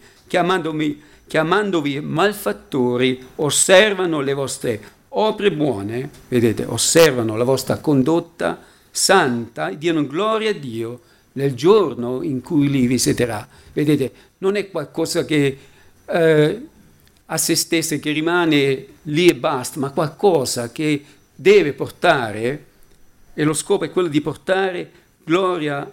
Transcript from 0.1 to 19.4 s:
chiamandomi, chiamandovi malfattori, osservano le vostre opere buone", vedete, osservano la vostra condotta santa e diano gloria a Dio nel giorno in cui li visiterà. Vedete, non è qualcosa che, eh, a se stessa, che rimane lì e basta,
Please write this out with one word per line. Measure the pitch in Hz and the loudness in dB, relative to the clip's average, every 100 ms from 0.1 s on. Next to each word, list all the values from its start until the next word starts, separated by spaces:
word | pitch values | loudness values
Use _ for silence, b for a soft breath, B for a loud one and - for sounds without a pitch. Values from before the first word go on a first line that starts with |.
| b - | b -4
chiamandomi, | 175 175 185 160 156 151 147 B B - | -2 0 0 -2 -4 -4 -6 B B -6
chiamandovi | 156 160 196 208 175 143 139 | -2 0 0 0 -2 -2 -4
malfattori, | 147 147 202 - 208 202 - 147 123 123 127 127 - - | -4 0 0 -2 -6 -8 -4 -2 0 2 0 -2 -8 -4
osservano | 147 - - 190 214 185 185 156 | -2 0 6 6 6 2 -2 -2
le | 135 | -2
vostre | 139 131 - 135 104 B B _ | -4 -6 -6 -6 -6 B B _
opere | 196 214 214 202 | -2 -2 0 -2
buone", | 151 147 101 101 120 143 - - | 0 -2 -2 -6 -8 -10 -14 -2
vedete, | 123 113 101 - | 2 2 0 -4
osservano | 117 - 165 160 127 110 107 | -4 2 4 4 4 -2 -2
la | |
vostra | 123 131 - 107 | 0 0 -2 -4
condotta | 160 139 131 170 165 - - - b b b | 0 2 2 0 -2 -6 -6 -6 b b b
santa | - - 190 143 120 110 - 160 | -2 2 2 2 -2 -6 -8 -8
e | 160 | -4
diano | 165 160 135 | -2 -2 -2
gloria | 156 214 220 214 | -4 -2 -2 -2
a | |
Dio | 170 139 113 113 123 b b b | -4 -8 -8 -8 -12 b b b
nel | 131 139 | -4 -4
giorno | 117 165 220 156 120 120 127 | 2 4 4 2 -2 -6 -4
in | 170 127 | -4 -6
cui | - 147 143 | -2 0 2
li | 139 123 | 2 2
visiterà. | 123 143 139 120 107 - b b | 2 0 0 -2 -4 -10 b b
Vedete, | 151 151 143 123 b b _ | -2 0 0 -2 b b _
non | 190 202 | -2 -2
è | 196 | -4
qualcosa | 165 143 160 160 165 139 | -8 -6 -4 -2 -2 0
che, | 151 139 139 B B B _ - | 0 0 -2 B B B _ -4
eh, | 175 160 151 151 214 311 - _ _ _ _ - | 2 4 4 4 0 -10 -20 _ _ _ _ -8
a | 160 | -4
se | - 160 | 0 0
stessa, | - 165 160 143 | 0 -2 -2 -4
che | 151 | -4
rimane | 151 165 175 165 147 139 131 - - | -2 0 2 4 4 2 0 -6 -14
lì | 156 147 175 | -4 4 4
e | |
basta, | 135 | 4